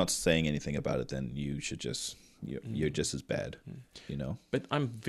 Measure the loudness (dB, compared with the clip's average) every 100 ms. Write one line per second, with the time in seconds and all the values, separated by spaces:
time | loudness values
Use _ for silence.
0 | 6 4 6 6 6 2 0 0 0 0
1 | 0 -2 -2 -2 -2 -2 -4 -4 -4 -4
2 | -6 -10 -20 -12 -8 -6 -4 0 2 2
3 | 0 -2 -2 -2 -2 -8 -12 -14 -14 -18
4 | -8 -4 -4 -4 -2 -4 0 0 0 0